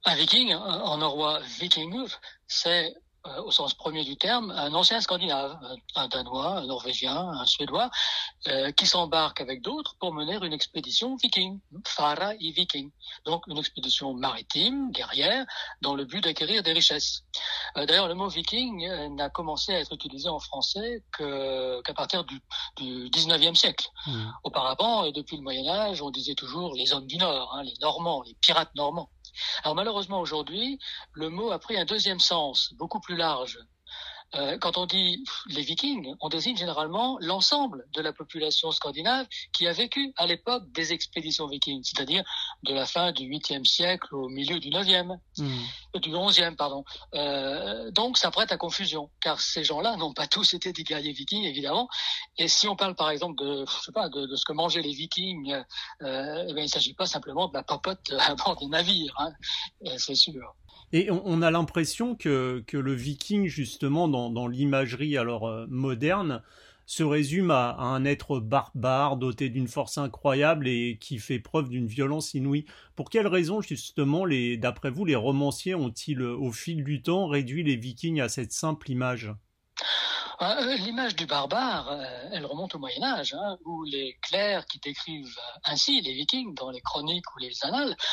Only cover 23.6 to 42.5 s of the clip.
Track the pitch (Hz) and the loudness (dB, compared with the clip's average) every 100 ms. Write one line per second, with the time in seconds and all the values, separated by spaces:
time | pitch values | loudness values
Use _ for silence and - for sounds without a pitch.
23.6 | 170 - - - 151 117 110 - - - | 2 0 -8 -8 -4 -4 -4 -6 -4 -2
24.6 | 131 131 226 220 156 143 - 151 135 131 | 0 0 2 2 0 -4 -8 -8 -6 -4
25.6 | 139 196 214 156 143 - 220 - 123 156 | 0 0 0 -2 -6 -6 -4 -4 -4 -6
26.6 | 175 131 131 143 131 165 180 135 123 135 | -4 0 0 0 -2 0 2 0 -4 -6
27.6 | 131 - 151 160 170 143 117 - 185 160 | -8 -2 -2 0 0 -2 -4 4 6 6
28.6 | 160 143 147 170 147 _ - - - - | 2 0 -2 -2 -8 _ -18 -8 -6 -2
29.6 | 156 156 220 202 190 190 156 156 147 190 | -2 0 0 -2 -2 -2 -2 -4 -4 -4
30.6 | 247 269 - - - 151 160 175 226 170 | -4 -4 -10 -14 -14 -8 -6 -2 -2 -2
31.6 | - 208 175 214 202 180 - 170 147 127 | -2 -2 0 0 0 4 4 4 2 0
32.6 | - 120 170 208 - 170 160 135 127 120 | 0 -4 -6 -4 -2 0 2 0 -4 -10
33.6 | - _ - - - - - 139 139 139 | -18 _ -16 -14 -14 -16 -8 -4 -2 0
34.6 | 170 175 180 190 180 175 - - - 143 | 0 0 0 2 2 0 -4 -10 -4 -4
35.6 | 143 165 285 254 135 143 156 160 226 214 | -2 0 0 -2 -4 -6 -4 0 0 0
36.6 | 175 151 156 196 254 254 170 190 - 294 | -2 -2 0 2 0 0 -2 4 4 4
37.6 | 269 139 - 156 156 147 151 160 156 - | 2 -4 -8 -4 -4 -6 -10 -4 0 2
38.6 | 160 156 143 139 196 262 254 - - - | 0 -2 -2 -2 0 0 -2 -10 -6 0
39.6 | 170 208 240 277 277 - 175 170 233 247 | 2 2 0 0 -2 0 0 0 0 -2
40.6 | 160 160 165 165 - 170 156 156 147 139 | -2 -4 -2 -2 -4 -6 -2 -2 -2 -2
41.6 | - 135 123 - 135 185 185 - - | -2 -2 -4 -4 0 0 0 -6 -6